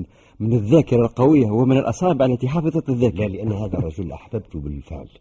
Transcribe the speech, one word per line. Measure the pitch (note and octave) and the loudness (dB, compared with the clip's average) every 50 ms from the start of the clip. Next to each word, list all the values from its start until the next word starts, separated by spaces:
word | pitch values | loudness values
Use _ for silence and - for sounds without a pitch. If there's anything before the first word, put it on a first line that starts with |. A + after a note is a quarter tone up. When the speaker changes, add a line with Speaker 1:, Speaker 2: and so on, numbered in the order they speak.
| F2 - _ _ _ _ _ - | -6 -8 _ _ _ _ _ -6
Speaker 1:
من | G#2+ A2+ A#2 | -2 0 0
الذاكرة | A#2 G2+ G#2 D3 D#3+ C3 - B2+ A#2 A#2 | 0 2 2 4 4 4 4 2 2 2
القوية | A2+ - - B2+ C#3+ D#3+ C#3+ B2 G#2 | 0 0 2 4 4 4 4 4 2
ومن | G#2 A#2 B2+ B2+ C3+ | 2 2 2 2 2
الأصابع | C3+ - - A#2+ - F3 F#3 D#3+ B2+ C3 | 2 0 -2 -2 0 0 0 2 2 2
التي | C3 B2+ A#2+ B2+ | 2 0 0 -2
حافظت | B2+ D3 E3+ D3+ D#3+ D3+ E3 - C#3 | -2 -2 -2 -2 -2 -2 -2 -2 -2
الذاكرة. | B2+ A#2+ B2 - - - G#2+ | 0 2 2 2 2 0 -2
Speaker 2:
لا، | |
لأن | G2+ F#2 F#2 G#2+ A2+ | -4 -4 -4 -4 -4
هذا | G#2 G2 G#2+ F#2+ F2+ | -4 -4 -4 -4 -4
الرجل | - F2+ E2 D#2 G2 F#2 D#2 | -4 -4 -4 -6 -6 -8 -8
أحببته | C#2+ D2+ - - - G#2+ - - - D#2+ | -10 -12 -12 -10 -10 -10 -8 -10 -10 -10
بالفعل، | C#2+ D2+ D2 C#2+ - - E2 D2 - - _ _ | -8 -8 -10 -10 -12 -12 -14 -14 -14 -16 _ _